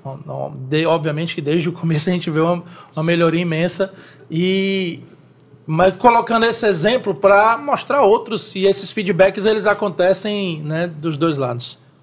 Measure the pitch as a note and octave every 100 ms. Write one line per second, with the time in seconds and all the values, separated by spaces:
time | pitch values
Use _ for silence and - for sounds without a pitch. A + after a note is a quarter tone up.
0 | C3+ C3+ C#3 C3+ C#3 C#3 C3 D#3 D#3+ E3
1 | D#3 D3 E3 - C#3+ E3 D#3+ - E3 D3+
2 | E3+ F3+ E3+ D#3 E3 F3 F3 - - -
3 | D#3+ E3+ E3+ E3 F3 D#3 F3 - F#3+ -
4 | - - - E3 F#3 F#3+ G3 F#3+ F3+ D#3
5 | - - - _ _ - - D#3+ F#3 F#3+
6 | B3 A#3 A3+ A3+ A#3 A3+ A3 F3 G3+ B3
7 | G3+ D#3 G3 G3+ A3 A#3 C#4+ B3+ - C#4+
8 | G#3+ A3 A3 G#3+ - G3 F#3+ G3 F#3+ -
9 | F#3+ F3 F#3+ G3 G3+ G#3+ G3+ G3+ G3+ D#3+
10 | F3+ F#3 G#3+ G#3 F#3+ D#3 D3+ D#3+ F3 D3+
11 | D#3+ D3 E3 C#3+ B2+ A#2+ - - _ _